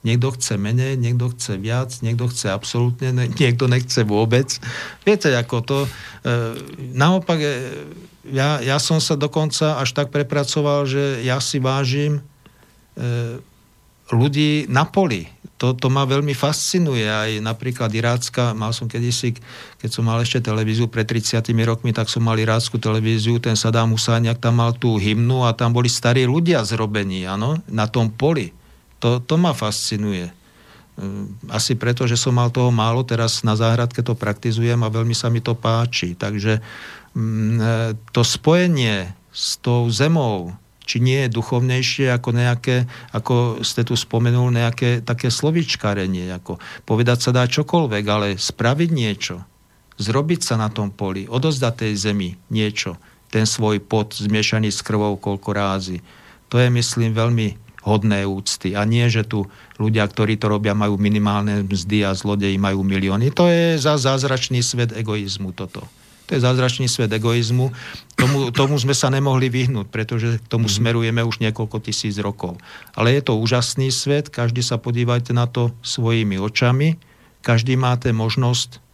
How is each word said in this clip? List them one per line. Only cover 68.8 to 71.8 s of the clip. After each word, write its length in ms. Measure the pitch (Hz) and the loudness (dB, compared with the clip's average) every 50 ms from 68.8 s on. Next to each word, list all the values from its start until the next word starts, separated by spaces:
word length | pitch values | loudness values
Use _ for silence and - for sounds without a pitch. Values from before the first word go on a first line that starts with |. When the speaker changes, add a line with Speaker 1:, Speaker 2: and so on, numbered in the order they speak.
| 117 135 135 | 2 2 2
Speaker 1:
sa 160 | - - 135 | 2 2 2
nemohli 400 | 131 135 139 139 131 131 131 131 | 2 2 2 2 2 2 2 2
vyhnúť, 400 | 117 127 127 123 139 107 98 - | 2 2 0 0 0 -2 -4 -4
pretože 480 | - 110 110 107 120 113 113 120 117 | -4 -6 -4 -2 -2 -2 0 0 -2
k 80 | 110 - | -2 -4
tomu 220 | - - 113 113 | -2 0 0 0
Speaker 2:
Mhm. 60 | 107 98 | 2 2
Speaker 1:
smerujeme 480 | 104 117 113 117 117 113 113 113 117 | 2 2 2 2 2 0 0 0 0
už 200 | 117 117 107 - | 0 -2 -2 -2
niekoľko 400 | 110 107 107 - 113 107 - 110 | -2 -2 -2 -2 -6 -4 -6 -8